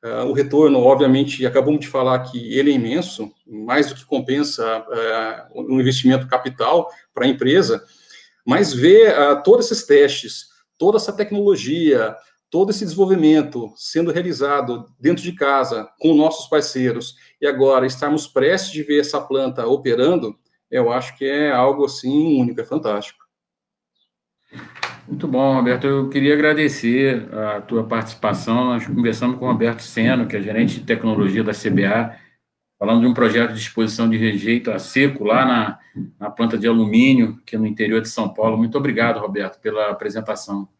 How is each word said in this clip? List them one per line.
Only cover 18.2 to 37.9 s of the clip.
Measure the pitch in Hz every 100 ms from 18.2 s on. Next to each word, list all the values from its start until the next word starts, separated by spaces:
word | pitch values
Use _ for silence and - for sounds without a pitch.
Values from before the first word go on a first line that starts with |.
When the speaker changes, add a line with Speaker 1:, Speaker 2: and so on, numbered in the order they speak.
| -
Speaker 1:
prestes | - 135 185 190
de | 151
ver | 147 147
essa | 147 143
planta | - 135 131 127 117
operando, | 135 131 117 135 175 117 - _ _ _
eu | 127 117
acho | 120 127 -
que | 135
é | 143 147
algo, | 127 131 143
assim, | 139 - 127 143 160 143
único, | 120 117
é | 110
fantástico. | - 131 104 104 - _ _ _ _ _ _ _ _ _ _ _ _ _ - - - - - -
Speaker 2:
Muito | 139 151
bom, | 127 135 135
Roberto. | 120 123 139
Eu | 139 135
queria | 139 139 147
agradecer | 151 151 151 - 117 123 135 123 113
a | 107 107 104
tua | 98 117
participação. | 110 113 110 - 107 98 - 117 127
Nós | 120 113
conversamos | - 117 107 123 127
com | 127
o |
Roberto | 117 113 113
Seno, | - - 113 127 107
que | 107
é |
gerente | 98 107 - -
de | -
tecnologia | 113 113 107 98 98
da | 107
C | 104 113
B | 98 98
A, | 110 117 - _ _ _ _ _ _
falando | 101 117
de | 120
um |
projeto | 120 117 110 117
de | 110
exposição | - - 110 107 113
de | 110
rejeito | 110 101 104 117 117
a | 95
seco | - 131 139 135
lá | 104 117 131
na, | 120 107 - _ - 92 _
na | 104
planta | - 117 113
de | 110
alumínio, | 113 107 110 131 131 110 110
que | - 113
é |
no | 107
interior | 104 107